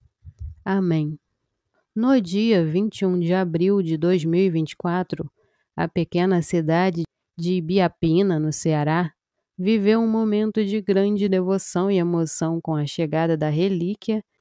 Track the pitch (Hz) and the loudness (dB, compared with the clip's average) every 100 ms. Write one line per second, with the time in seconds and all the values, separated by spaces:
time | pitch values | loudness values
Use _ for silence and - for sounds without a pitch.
0 | _ _ - - - - 196 190 180 160 | _ _ -20 -16 -16 -10 -4 0 2 0
1 | 151 151 _ _ _ _ _ _ _ 214 | -2 -6 _ _ _ _ _ _ _ -2
2 | 247 269 175 190 226 196 160 170 214 - | 2 2 2 0 2 4 2 0 -2 -2
3 | 190 180 170 185 180 160 185 202 170 160 | 0 0 0 0 0 0 2 2 0 0
4 | 170 185 156 170 190 165 156 - 175 175 | 2 2 2 2 2 0 -2 -4 -4 -2
5 | 180 175 151 _ _ _ _ - 165 - | -4 -6 -10 _ _ _ _ -8 -6 -4
6 | 165 175 180 180 160 175 156 165 185 170 | -2 0 2 2 0 -2 0 2 2 -2
7 | 160 _ _ - 165 185 160 190 175 - | -6 _ _ -8 -2 -2 0 2 0 0
8 | 165 165 196 160 156 151 165 151 147 160 | 2 2 2 2 -2 -2 0 0 0 0
9 | 175 - _ _ _ - 185 220 202 226 | -2 -6 _ _ _ -6 0 2 2 2
10 | 226 220 220 208 214 214 196 214 196 190 | 2 0 0 0 0 -2 -2 -2 0 2
11 | 202 208 202 185 180 190 - 175 190 190 | 2 0 0 0 0 -2 -2 -2 0 2
12 | 170 170 160 - 160 165 - 156 147 - | 2 0 -2 -2 -2 -2 -2 -4 -4 -4
13 | 160 160 165 160 151 151 196 185 170 214 | -2 0 0 0 0 0 0 0 -4 -6
14 | - 214 - _ | -4 -6 -6 _